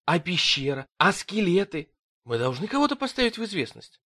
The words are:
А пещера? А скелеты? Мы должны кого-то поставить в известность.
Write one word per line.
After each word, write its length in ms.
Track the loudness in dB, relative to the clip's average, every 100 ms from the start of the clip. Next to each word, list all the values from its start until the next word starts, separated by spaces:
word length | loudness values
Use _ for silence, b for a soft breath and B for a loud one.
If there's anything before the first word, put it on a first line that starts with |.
А 140 | 0 0
пещера? 680 | 0 0 2 0 -2 -4 -4 0
А 140 | 2
скелеты? 800 | 2 -2 0 2 2 2 -4 -10 _ _ _
Мы 120 | -4 -2
должны 320 | 0 -2 -2
кого-то 280 | 0 0 0
поставить 420 | -4 0 0 -2
в 60 |
известность. 540 | -6 -4 -6 -8 -20 _ _